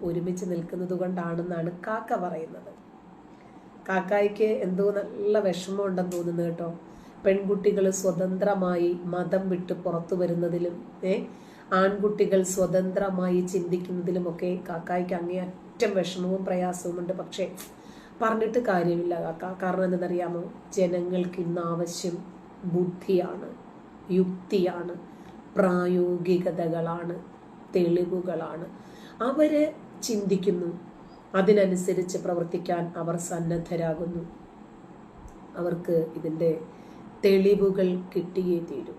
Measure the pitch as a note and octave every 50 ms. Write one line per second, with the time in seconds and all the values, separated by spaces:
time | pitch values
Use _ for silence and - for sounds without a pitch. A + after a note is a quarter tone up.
0 | - F3 E3 E3+ E3 F#3 F3+ - G3 F#3 F3 E3+ E3 - - F3+ F3+ F3 F#3 F3
1 | F3+ F3+ F#3 F3+ E3+ E3+ E3+ E3+ E3+ F3+ F3 E3+ E3 F3 F3 - - A3 A3 A3+
2 | - - B3 G3+ F3+ F3+ E3+ D#3+ D#3+ - - - - - - - - - - -
3 | - - - - - - - - - - - - - - - - - - F#3+ F#3
4 | F3+ F3+ G3+ G3+ G#3 G#3 G#3 G#3 G#3+ G#3+ A3 - - F#3 F#3 F3+ G3 G3+ G3+ G3+
5 | G3 - - - G3+ G#3 G#3 G#3+ G3 F#3+ E3+ F3+ - - F#3+ G3+ G3+ G3 F#3 F3+
6 | F3+ F3+ F3+ F3 E3+ F3 E3+ E3+ E3+ E3+ E3+ - E3+ E3+ E3+ - - - - -
7 | - - - - - G#3 F#3+ G3+ G3 F#3+ G#3 G3+ F#3 G#3 G3+ G3 F#3+ F#3+ F#3+ -
8 | - F#3+ F3 E3+ F#3 F#3 F#3 F#3+ G3 G3+ G3+ F#3+ F#3 F3+ F3+ F3 F3 F3 F3+ F3
9 | - F3 F3 F3+ F3+ E3+ F3 F#3+ F#3+ F#3+ F#3 F3 - - F3 E3+ - F#3 E3+ E3
10 | E3 - F#3+ F3+ F3+ E3+ E3+ E3+ F3 E3+ E3 E3+ F3 F3 F3 - - - - -
11 | - F#3 G3 - - - - - - - - - - - - F#3 F#3+ G3 G3+ G3+
12 | G3 G#3 G#3 - G3+ F3 F#3+ F#3+ F#3 F3+ - - F#3 E3 E3+ F#3 F#3 F#3 F#3 G3
13 | G3 G3 F#3 F3+ F3+ F#3 F3+ F3+ F3+ - - F#3+ E3+ F3 F3+ F3 - - F3+ F3+
14 | F3 F3+ F3+ F#3 F3 E3+ E3 - F#3 F3+ F3+ F3+ - - F3 E3 E3+ - F3 F3+
15 | F3+ F3+ F#3+ E3+ E3+ F3 F3+ F#3 F#3 F3+ - - - - - - A#3+ G#3 G3 F#3+
16 | E3+ E3+ - F3+ F3+ F3+ F#3 F#3+ F#3+ F#3+ F#3 F3+ F3+ F3+ F3+ - - F3 F3 F3+
17 | F3 E3+ F#3 F3+ F3 - - - F#3 - - - - - - - - - - -
18 | - - - - A#3 A3 A3 A3 A3 G#3+ A3 B3 A#3+ A3 F#3+ F3 E3+ F3 E3+ E3+
19 | E3+ F3 F3 E3+ E3 D#3+ E3 - - F#3 F#3 F#3 F#3+ F#3 F3+ F#3 F#3 F3+ F3+ F3
20 | F3+ F3 F3 F3 F3 E3+ F3 E3+ E3+ - - - - - - G3+ F#3 F3 F3+ F3+
21 | F3 F3+ F3+ F3+ F3+ F3+ - F#3 F3 E3+ E3+ F3 E3+ E3+ E3+ E3 F3 E3 - -
22 | - F3+ E3+ - - - - - - - - - - F3+ E3 F3+ F3+ F3 - -
23 | - - F#3+ F3 - - - F3+ - - - - - - - - - - - -
24 | - - F3+ F#3 F#3 F#3 F#3 - - - G#3+ G3 F3+ F3+ E3+ F3 F3 F3+ F3 F3+
25 | - - - - - - - - - - - G3+ G3 F#3 F3+ F3+ F3+ F3+ F3+ F3+
26 | F3+ F3 F3+ F3 E3 F3+ F#3 F3+ F3+ F3+ E3 F3 E3+ E3 D#3+ E3 E3 E3 E3+ F3
27 | F3 F3 F3 - - - - - - - - - - - - F#3 F3 E3+ E3+ F3+
28 | F3+ F3 F#3 F3+ F3 F#3 E3 D#3+ E3 D#3 D#3 D#3+ F3 - - - - - - -
29 | - - - - A3 B3+ C#4 D4+ D4+ D4+ D#4 D4 D4+ D#4 - - - - - -
30 | - - A3+ G#3 G3+ F#3 G3 F#3 - G#3 F3+ F3 F3 E3+ F3 - - - - -
31 | - - - - - - - F#3+ F#3+ G3+ G#3+ G3+ G3 F#3 F#3 F3+ - - F3+ F3+
32 | F3+ F3+ - F3 - F#3 F3 F3 E3+ E3 - F3 - - F3 E3+ E3+ E3+ - E3+
33 | E3 E3 E3 E3+ - - F3+ E3+ E3+ E3 E3+ E3+ E3+ - F3+ E3 E3 E3 D#3+ D#3+
34 | E3+ F3 F3 E3+ E3 - - - - - - - - - - - - - - -
35 | - - - - - - - - - - - F3 F3 F3 E3+ E3 - - E3+ E3
36 | D#3+ - - - - D#3+ D#3 D#3+ E3 E3 D#3 - - - - - - - - -
37 | - - - - - G3+ G3 F#3+ F#3+ G3 G3+ F3+ G3 G3 F#3 G3 F#3 F3+ F3+ F3+
38 | - - - F#3 D#3 - - F#3+ F#3 F3+ F3 E3+ E3 - C#3+ B2+ A2 - -